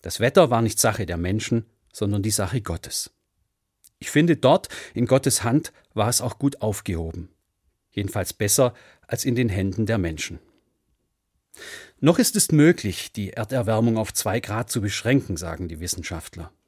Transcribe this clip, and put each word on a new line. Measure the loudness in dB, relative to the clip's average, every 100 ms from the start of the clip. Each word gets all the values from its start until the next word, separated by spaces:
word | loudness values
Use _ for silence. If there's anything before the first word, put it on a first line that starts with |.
Das | -8 0
Wetter | 4 6 6
war | 4
nicht | 2 2
Sache | 0 0 -4
der | -4
Menschen, | -2 -2 0 -2 -2 _ _
sondern | -6 -2 0
die | -2
Sache | -2 -2 -4
Gottes. | -4 -8 -6 -10 -10 _ _ _ _ _ _ _ _ _
Ich | 0
finde, | 2 4 4
dort | 6 4 2 -16 -10
in | -4 2
Gottes | 2 2 0
Hand | 2 0 0 _ _
war | -2 0
es | 0
auch | -4 -2
gut | -2 0
aufgehoben. | -4 -4 -4 -4 -4 -8 -14 _ _ _ _ _ _
Jedenfalls | -6 -4 -4 -6
besser | -2 0 4 2 0 -20 _ _
als | -4
in | -2 0
den | 0
Händen | 0 -2 -2 0
der | 0
Menschen. | -2 -4 -10 -12 _ _ _ _ _ _ _ _ _ _ _ -20 -18 -18 -20 _
Noch | 2 4
ist | 2
es | 2 2
möglich, | 6 6 6 -2 -6 -10
die | -8 -8
Erderwärmung | -8 -4 -2 0 2 2 2
auf | -2
zwei | -4 -2 -4
Grad | -4 -6 -4
zu | -4
beschränken, | -4 -4 0 0 0 -8
sagen | -6 -8 -8
die | -8
Wissenschaftler. | -8 -8 -8 -10 -12 -16 -16 _